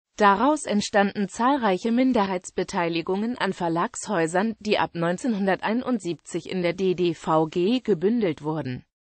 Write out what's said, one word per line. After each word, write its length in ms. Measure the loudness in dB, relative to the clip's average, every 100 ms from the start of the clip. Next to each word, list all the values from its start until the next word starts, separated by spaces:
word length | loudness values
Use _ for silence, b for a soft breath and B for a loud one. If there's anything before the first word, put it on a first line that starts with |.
| _ 4
Daraus 480 | 4 6 4 0 0
entstanden 640 | -2 2 2 2 0 -6
zahlreiche 640 | 0 0 2 2 0 0
Minderheitsbeteiligungen 1500 | 2 2 2 0 -2 -6 -6 -4 -2 -2 -2 -2 -2 -2 -2
an 160 | -2
Verlagshäusern, 1000 | -2 -2 0 -2 -6 -4 -2 0 0 -2 -4
die 200 | -2 0
ab 160 | 0 -2
neunzehnhunderteinundsiebzig 1500 | -2 -2 -2 0 0 0 -2 -4 -2 -4 -4 -8 -8 -10 -6
in 140 | -4
der 100 | -2
D 220 | 0 0 2
D 180 | 0
V 320 | -2 0 2 2
G 360 | 0 0 0
gebündelt 600 | 0 0 2 0 -2 -2
wurden. 420 | -6 -4 -6 -8 -14 _